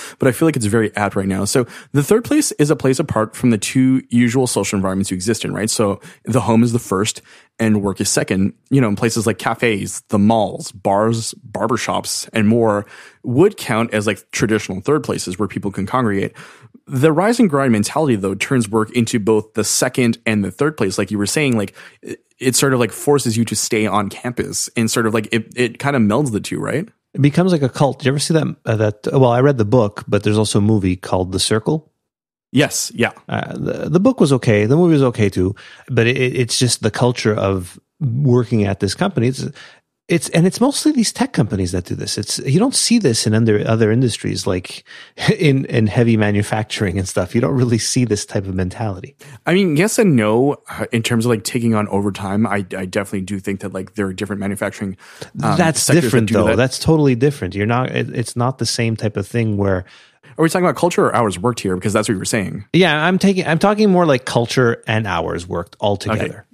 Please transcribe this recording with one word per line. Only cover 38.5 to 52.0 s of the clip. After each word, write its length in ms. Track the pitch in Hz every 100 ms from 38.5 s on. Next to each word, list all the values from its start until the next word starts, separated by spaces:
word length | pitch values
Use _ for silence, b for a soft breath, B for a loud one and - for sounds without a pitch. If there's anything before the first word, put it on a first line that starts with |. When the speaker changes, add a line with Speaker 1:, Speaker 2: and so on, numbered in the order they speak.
| 113 98
Speaker 2:
at 140 | 101
this 120 | 98 -
company. 340 | 202 127 117
It's, 160 | 131 - B B B _ _ -
it's, 220 | 170 -
and 160 | 170 180
it's 160 | -
mostly 300 | 262 - 311
these 200 | 294 202
tech 220 | - 269
companies 380 | - 110 98 92
that 140 | 92 -
do 100 | 104
this. 240 | - -
It's, 180 | 104 -
you 220 | 139 156
don't 160 | 254 -
see 240 | - 233
this 260 | 160 113 110
in 80 |
under, 340 | 110 117 104 -
other 240 | 113 107
industries, 540 | 117 127 - 101 90 98
like 380 | 90 - - B B B -
<laughs> 220 | - 214
in, 260 | 156 135 -
in 220 | 120 107
heavy 280 | 127 117 110
manufacturing 840 | 104 101 104 110 107 - 101 95
and 80 | 92
stuff. 240 | - 90
You 80 | 117
don't 140 | 143 135
really 240 | 123 113
see 260 | - 131 120
this 180 | 101
type 220 | - 107 95
of 80 |
mentality. 640 | 90 92 - 110 92 - - B 123 -
Speaker 1:
I 80 | 185
mean, 200 | 185 147
yes 200 | 208 -
and 180 | 208 123
no, 420 | 107 113 143 - -
uh, 160 | - 110
in 100 | 117
terms 240 | 110 120 120
of, 60 |
like, 120 | 110
taking 300 | - 123 117
on 140 | 107 101
overtime. 580 | 98